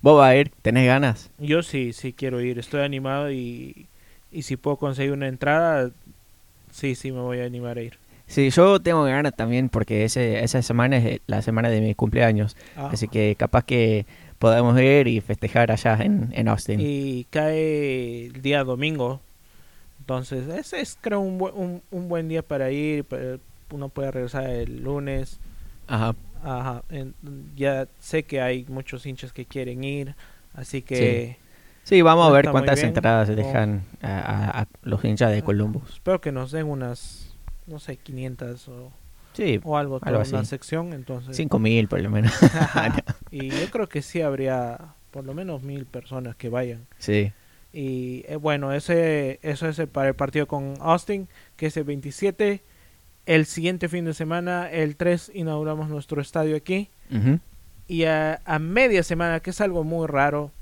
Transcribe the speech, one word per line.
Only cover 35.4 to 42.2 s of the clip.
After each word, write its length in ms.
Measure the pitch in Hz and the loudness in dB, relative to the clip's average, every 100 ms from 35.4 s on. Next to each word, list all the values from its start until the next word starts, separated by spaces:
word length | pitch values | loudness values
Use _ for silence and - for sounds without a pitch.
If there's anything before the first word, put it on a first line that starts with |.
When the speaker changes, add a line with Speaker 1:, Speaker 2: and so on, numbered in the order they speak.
Speaker 1:
Columbus. 440 | 101 101 107 107 - | 0 0 0 -4 -8
Speaker 2:
espero 260 | - - 185 | -10 -2 -2
que 120 | 156 | -2
nos 180 | 135 127 | -8 -8
den 140 | 156 156 | -6 -6
unas, 680 | 139 127 120 - - - - - - - | -6 -8 -10 -12 -16 -18 -16 -14 -14 -14
no 120 | 151 | -16
sé, 180 | - 131 | -14 -16
quinientas 720 | - 131 131 123 123 120 - | -14 -12 -10 -10 -12 -14 -16
o, 240 | 123 127 - - - - | -20 -20 -20 -20 -20 -18
Speaker 1:
Sí, 260 | - 208 160 | -4 0 0
Speaker 2:
o 140 | 165 147 | 0 -2
algo, 160 | 143 131 | -2 -4
Speaker 1:
algo 80 | - | -2
Speaker 2:
toda 100 | 120 | 0
Speaker 1:
así. 120 | 104 | 0
Speaker 2:
una 100 | 139 | -2
sección, 480 | 110 139 - 160 175 | -4 -8 -6 -6 -6
entonces 420 | 151 127 127 127 | -10 -10 -12 -10
Speaker 1:
Cinco 240 | 131 156 117 | -4 0 2
mil 300 | 110 113 110 | 4 4 4
por 120 | 90 | 0
lo 80 | 98 | 0
menos. 200 | 104 | 4